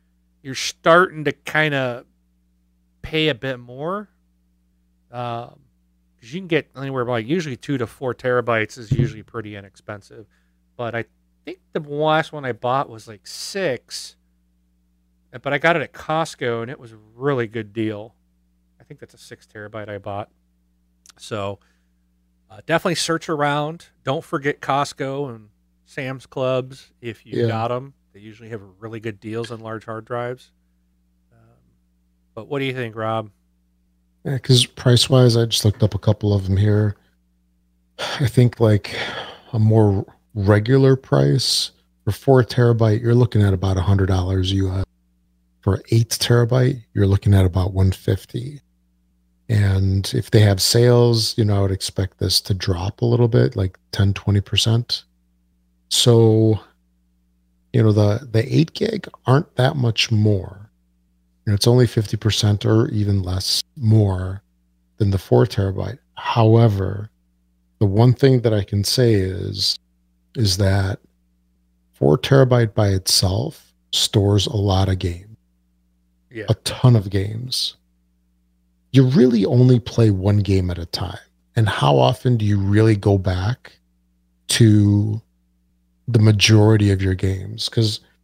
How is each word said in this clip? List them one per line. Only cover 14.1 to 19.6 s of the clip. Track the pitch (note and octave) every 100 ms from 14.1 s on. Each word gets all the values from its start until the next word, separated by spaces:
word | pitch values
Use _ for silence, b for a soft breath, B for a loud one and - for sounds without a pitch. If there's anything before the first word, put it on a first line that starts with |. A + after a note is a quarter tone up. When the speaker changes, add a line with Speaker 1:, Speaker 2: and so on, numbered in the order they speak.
| _ _ _ _ _ _ _ _ _ _ _ _ B2
Speaker 1:
but | C#3
I | C#3+
got | E3 E3
it |
at | A#2+
Costco | - - D#3 E3 - B2+ A#2
and | A#2
it | D3
was | B2
a | A2
really | G#2+ A#2 C#3 C3+ A2+
good | A2+ G#2+
deal. | G#2+ G#2+ G#2 A2+ _ _ _ _ _ _ _
I |
think | B2 D3
that's | A2+
a | _
six | - A#2+ _
terabyte | A2